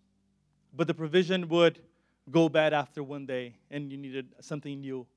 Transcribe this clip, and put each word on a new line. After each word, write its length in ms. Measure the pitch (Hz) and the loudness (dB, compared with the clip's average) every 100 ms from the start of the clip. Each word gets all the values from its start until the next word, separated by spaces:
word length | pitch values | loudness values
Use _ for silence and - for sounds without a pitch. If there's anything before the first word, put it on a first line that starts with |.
| _ _ _ _ _ _ _ | _ _ _ _ _ _ _
But 120 | 135 170 | -4 -2
the 80 | |
provision 540 | 156 160 175 175 185 165 | -2 0 2 2 0 0
would 340 | 170 170 - _ _ _ _ - | 4 4 4 _ _ _ _ 0
go 180 | 156 165 | 4 4
bad 240 | 160 156 | 4 4
after 300 | 151 139 - | 2 -2 -8
one 240 | 135 143 135 | -10 -10 -6
day, 300 | 127 123 117 _ | -6 -8 -14 _
and 200 | 143 143 | -10 -8
you 60 | 139 | -10
needed 380 | 139 135 131 _ | -10 -10 -10 _
something 400 | - 151 143 139 | -10 -10 -8 -10
new. 260 | 139 131 127 | -8 -10 -10